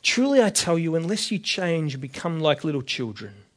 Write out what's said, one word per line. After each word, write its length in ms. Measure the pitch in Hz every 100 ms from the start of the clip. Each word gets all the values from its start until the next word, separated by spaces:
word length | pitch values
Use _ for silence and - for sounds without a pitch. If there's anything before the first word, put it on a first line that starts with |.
Truly, 400 | - - 269 277
I 80 | 214
tell 280 | 190 - 170
you, 160 | 165
unless 360 | 160 165 208 -
you 80 | 208
change 560 | - - 180 165 156
and 60 | 131
become 400 | 127 - 175 165
like 240 | 156 143
little 180 | 160 143
children, 520 | 127 - 120 104 107 101 -